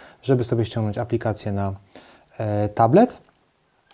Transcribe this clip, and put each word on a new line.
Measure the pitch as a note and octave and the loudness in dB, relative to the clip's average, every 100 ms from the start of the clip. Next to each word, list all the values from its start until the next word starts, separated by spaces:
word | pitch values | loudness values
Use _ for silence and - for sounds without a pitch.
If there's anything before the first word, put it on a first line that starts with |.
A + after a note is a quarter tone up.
| - - | -20 -12
żeby | - C3 | 0 0
sobie | A#2 A#2 | 0 -2
ściągnąć | G#2+ A#2 G#2+ G#2 | -2 -2 -4 -4
aplikację | A#2+ A#2 A2+ G#2 G#2+ | -4 -4 -4 -4 -6
na, | G2 G2 F#2+ _ - - - _ - | -4 -4 -6 _ -20 -20 -20 _ -10
e, | A2 G#2 G#2 | -4 -2 -4
tablet, | - A#2 F#3 B3 - _ _ _ _ _ _ _ | 2 4 6 4 0 _ _ _ _ _ _ _